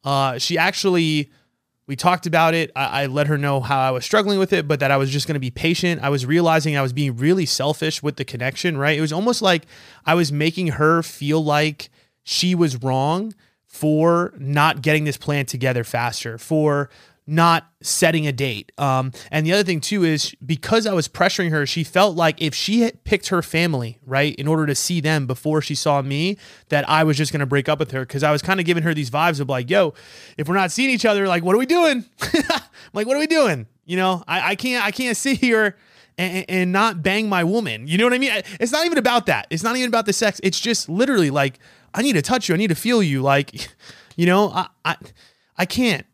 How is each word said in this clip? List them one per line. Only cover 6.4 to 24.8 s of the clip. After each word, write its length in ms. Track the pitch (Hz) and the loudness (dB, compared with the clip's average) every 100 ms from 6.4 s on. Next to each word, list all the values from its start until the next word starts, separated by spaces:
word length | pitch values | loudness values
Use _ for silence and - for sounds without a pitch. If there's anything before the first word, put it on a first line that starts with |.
| 170 160 151 147 | 4 2 0 -2
I 60 | |
was 100 | 135 | -2
being 240 | 127 143 117 | 0 -2 0
really 300 | 139 185 156 | 2 2 0
selfish 560 | - 139 151 156 - | -2 -2 -2 -4 -4
with 140 | 147 147 | -6 -6
the 80 | 139 | -10
connection, 500 | 123 127 - 180 151 | -6 -6 -4 -4 0
right? 220 | 143 151 | 0 0
It 20 | |
was 140 | 156 | 0
almost 260 | 156 220 240 | -2 -2 0
like 240 | 208 170 - - - - | 2 2 -2 -20 -20 -8
I 80 | - | 0
was 180 | 170 160 | 2 2
making 380 | 147 156 165 180 | 0 0 0 -4
her 300 | 135 151 165 | 2 2 2
feel 400 | 165 - 143 156 | 0 -8 -2 0
like 460 | 151 147 156 147 - _ _ _ | 2 2 0 -4 -16 _ _ _
she 320 | - - 180 | -6 -2 0
was 280 | 180 170 123 | 2 2 0
wrong 500 | 131 131 139 175 220 - _ _ _ | -2 0 0 -2 -4 -12 _ _ _
for 680 | - 151 151 165 170 175 - | -4 0 4 4 4 0 -6
not 460 | 135 147 156 143 | -2 2 2 2
getting 220 | 143 151 | 0 0
this 120 | 151 131 | 0 -4
plan 300 | - 143 131 | -4 -4 -4
together 360 | 127 131 123 | -2 -2 -2
faster, 540 | 113 120 120 - 117 113 | -2 -4 -4 -6 -10 -12
for 540 | - 160 151 143 139 - _ _ - | -4 0 2 0 -4 -10 _ _ -4
not 400 | 156 170 165 - _ | 2 4 4 -2 _
setting 460 | - - 175 165 151 | -6 0 2 2 -2
a 60 | |
date. 380 | 127 135 104 - - | -2 -4 -4 -10 -4
Um, 360 | 139 131 131 - - | 0 0 -2 -8 -6
and 160 | 151 156 | -2 2
the 60 | |
other 100 | 196 | 2
thing 180 | 190 165 | 2 -2
too 240 | - 208 | -2 0
is 300 | 170 151 - - | 2 2 -2 -8
because 420 | 127 123 - 220 214 | -6 -4 2 0 2
I 60 | |
was 160 | 190 151 | -2 -2
pressuring 420 | - 185 - 175 | 0 0 2 0
her, 120 | 156 | 0
she 180 | 139 - | -2 -4
felt 320 | 156 185 202 | -2 2 2
like 280 | 170 165 156 | 4 0 2
if 120 | 160 | -4
she 280 | - - 220 | -4 0 2
had 200 | 233 - | 2 -2
picked 240 | - 196 - | -2 -2 0
her 120 | 185 | -2
family, 560 | - 160 170 143 113 113 | 0 0 0 0 -4 -10
right, 300 | 123 135 147 | -4 0 0
in 120 | - 139 | -2 -2
order 200 | 160 151 | 0 0
to 80 | |
see 260 | 135 | -2